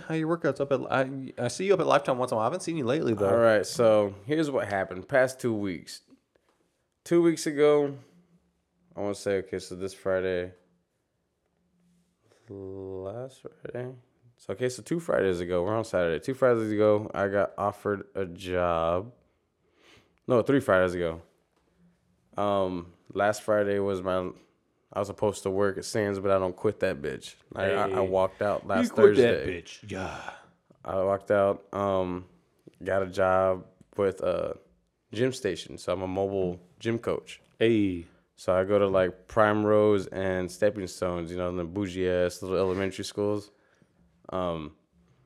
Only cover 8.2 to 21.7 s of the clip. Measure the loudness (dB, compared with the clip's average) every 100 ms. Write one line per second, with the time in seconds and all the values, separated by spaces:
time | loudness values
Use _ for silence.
8.2 | _ _ _ _ _ _ _ -8 -6 -4
9.2 | -2 -2 -2 -8 -8 -10 -10 -6 -2 0
10.2 | 0 -2 -4 -10 _ _ _ _ _ _
11.2 | _ _ _ _ _ _ _ _ _ _
12.2 | _ _ -18 -14 -12 -12 -10 -8 -8 -10
13.2 | -12 -14 -20 -16 -12 -10 -10 -14 _ _
14.2 | _ _ -12 -4 -4 -4 -4 -4 0 2
15.2 | 2 0 0 0 0 -2 -2 0 0 -2
16.2 | -4 0 2 4 0 2 4 4 0 -2
17.2 | 0 0 0 0 -2 -2 -4 -4 -6 -8
18.2 | -8 -8 -4 0 2 2 0 0 -4 -16
19.2 | _ _ _ _ _ _ _ -20 _ _
20.2 | 0 2 4 2 4 4 4 0 -4 -6
21.2 | -12 _ _ _ _